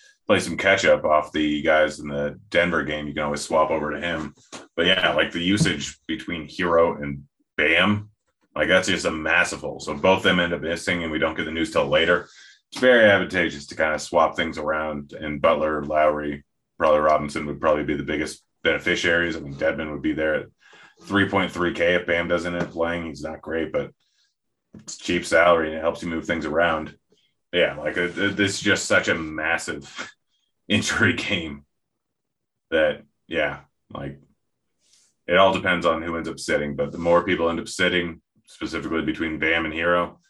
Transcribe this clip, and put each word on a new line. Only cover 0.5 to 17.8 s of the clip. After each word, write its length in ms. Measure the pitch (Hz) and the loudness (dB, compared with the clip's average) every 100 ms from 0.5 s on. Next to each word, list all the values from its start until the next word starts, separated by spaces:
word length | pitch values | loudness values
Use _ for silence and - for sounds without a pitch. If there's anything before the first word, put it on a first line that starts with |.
| 80 | 0
catch 300 | 95 95 85 | 4 4 6
up 180 | 73 | 4
off 300 | 76 76 76 | 4 2 2
the 280 | 78 76 76 | 0 0 0
guys 380 | 76 78 76 73 | 2 4 2 -2
in 80 | 76 | -8
the 320 | 71 73 - - | -6 -6 -8 -2
Denver 340 | 87 87 82 | 0 2 0
game, 240 | 73 76 73 | -2 -4 -6
you 60 | |
can 100 | 71 | -4
always 180 | 73 73 | -4 -4
swap 280 | - 80 78 | 0 2 2
over 220 | 73 76 | 0 -2
to 80 | 73 | -4
him. 340 | 87 80 73 - _ - - - | -4 -6 -8 -14 _ -20 -10 -2
But 80 | 87 | 2
yeah, 280 | 92 87 | 2 2
like, 200 | 82 110 | 2 0
the 100 | 87 | 0
usage 540 | 87 98 85 76 71 - - | 0 2 2 0 -6 -10 -8
between 400 | - - 85 71 | -8 -6 -8 -8
Herro 540 | - 90 85 85 71 | -4 2 4 4 0
and 220 | 71 69 71 _ _ - | -6 -8 -12 _ _ -2
Bam, 520 | 76 82 98 104 - _ _ _ _ - | 2 4 2 0 -4 _ _ _ _ -4
like, 140 | 76 | 2
that's 180 | 92 92 | 2 2
just 180 | 87 87 | 0 -2
a 60 | |
massive 480 | 80 78 87 87 76 | -2 0 0 0 -2
hole. 220 | 69 64 | -8 -10
So 120 | - | -8
both 260 | 73 92 95 | 0 4 4
of 40 | |
them 160 | 98 90 | 4 2
end 140 | 87 | 2
up 80 | 82 | -2
missing 420 | 80 85 - 87 | -4 -4 -4 -4
and 80 | 82 | -4
we 80 | 78 | -2
don't 160 | 80 80 | -2 -2
get 80 | |
the 80 | 80 | -6
news 200 | 80 80 | -4 -2
till 160 | 80 71 | 0 2
later. 420 | 78 82 87 - - - - _ | 2 4 2 -2 -16 -20 -20 _
It's 100 | - | 2
very 280 | 127 120 107 | 6 8 8
advantageous 580 | 98 87 92 80 71 71 | 6 2 0 0 -2 -10
to 80 | - | -2
kind 180 | 78 | -2
of 80 | 76 | -2
swap 340 | - 85 80 - | 0 2 2 2
things 220 | 78 80 | -4 -4
around, 560 | 76 78 78 73 71 | -4 -2 -4 -6 -10
and 280 | - 76 73 | -10 -8 0
Butler, 420 | 80 78 78 76 | 2 2 0 -2
Lowry, 600 | 71 76 76 76 73 73 - _ _ - | -2 2 2 2 -4 -8 -14 _ _ -2
probably 220 | 80 76 | 2 4
Robinson 460 | 76 76 73 80 76 | 4 2 0 -6 -8
would 160 | 71 | -2
probably 240 | 78 76 | 0 2